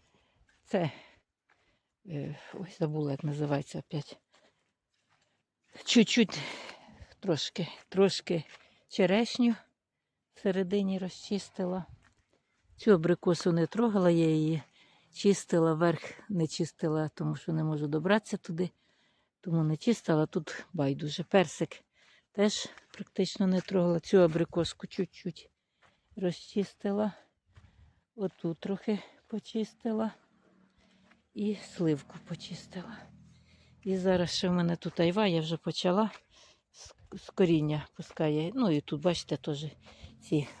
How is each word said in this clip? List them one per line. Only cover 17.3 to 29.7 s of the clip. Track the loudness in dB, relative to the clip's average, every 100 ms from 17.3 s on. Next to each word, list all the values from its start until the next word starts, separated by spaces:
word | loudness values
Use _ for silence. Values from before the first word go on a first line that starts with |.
| -4
що | -4
не | -2
можу | -2 -2 -2
добратися | -2 2 2 0 -8
туди. | -8 -6 -6 -8 _ _ _ _ _ _
Тому | -4 0
не | 0 0
чистила, | 0 0 2 2 2
тут | -2 -6 -10 -8
байдуже. | -2 -2 -2 -4 -8
Персик | 0 2 2 0 -6 -6 _ _ _ _ _
теж | 0 0 0 -6 -14 -20
практично | -16 -8 -4 -2 0 2
не | 2
трогала. | 0 0 2 0
Цю | 2 6
абрикоску | 6 4 -2 -2 -4 -6 -10
чуть-чуть | -6 -6 -8 -12 -12 -16 _ _ _ _ _ _ -6
розчистила. | -6 -6 -6 -4 -6 -6 -4 -2 -2 -4 _ _ _ -20 -20 _ -20 _ _ -8
Оту | -8 -6 -8
трохи | -6 -6 -6 -4 -4 -6 -20 _
почистила. | -10 -6 -6 -6